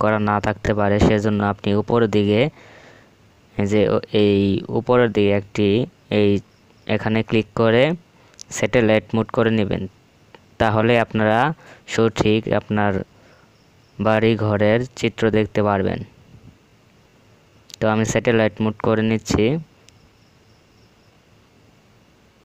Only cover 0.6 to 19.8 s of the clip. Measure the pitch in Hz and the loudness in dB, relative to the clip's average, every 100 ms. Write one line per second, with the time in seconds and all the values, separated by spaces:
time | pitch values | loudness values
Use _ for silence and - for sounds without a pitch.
0.6 | - 104 101 104 - 107 110 104 101 101 | -4 -2 0 2 2 0 0 -2 -2 -4
1.6 | - 101 101 120 113 104 101 104 143 - | -2 -2 0 0 0 0 2 2 0 -4
2.6 | - - - - _ _ _ _ _ - | -20 -20 -20 -20 _ _ _ _ _ -6
3.6 | 101 107 104 107 - 110 104 101 98 98 | -2 0 0 -2 -2 0 2 2 2 -2
4.6 | - 117 - 123 120 107 101 101 98 - | -4 -6 0 2 2 2 0 0 -4 -2
5.6 | 104 104 131 - - 104 104 101 - _ | 0 0 -2 -8 -4 0 2 0 -4 _
6.6 | _ _ - 107 113 110 110 113 107 - | _ _ -6 -4 -2 -4 -2 -2 -2 0
7.6 | 113 113 143 170 _ _ _ - - - | 2 2 2 -2 _ _ _ -20 -16 -6
8.6 | 104 127 110 110 - 113 110 - 113 113 | -2 2 2 2 0 -4 -2 -2 0 0
9.6 | 101 87 95 _ _ _ _ - _ - | -2 -4 -8 _ _ _ _ -20 _ -2
10.6 | 113 110 113 120 113 113 107 110 139 165 | 0 2 2 2 0 0 0 2 0 -4
11.6 | - - - - 113 - 107 110 - 101 | -14 -20 -8 -2 0 0 0 0 0 -4
12.6 | - 107 104 95 - _ - _ _ _ | -2 -2 -2 -2 -6 _ -20 _ _ _
13.6 | _ _ _ - 104 110 113 110 107 104 | _ _ _ -4 0 2 2 0 0 0
14.6 | 104 113 127 - 117 - 113 107 107 - | 2 2 -2 -4 -6 -2 0 0 -2 0
15.6 | 104 101 95 87 - - - - - - | 0 0 -2 -6 -10 -18 -20 -20 -20 -20
16.6 | _ _ _ _ _ _ _ _ _ _ | _ _ _ _ _ _ _ _ _ _
17.6 | - - 110 107 110 113 110 113 107 101 | -20 -4 -2 0 0 -2 0 2 0 -2
18.6 | 110 104 - 110 110 110 - - 110 156 | -4 -4 -2 0 0 -2 -2 0 0 -2
19.6 | 156 _ | -8 _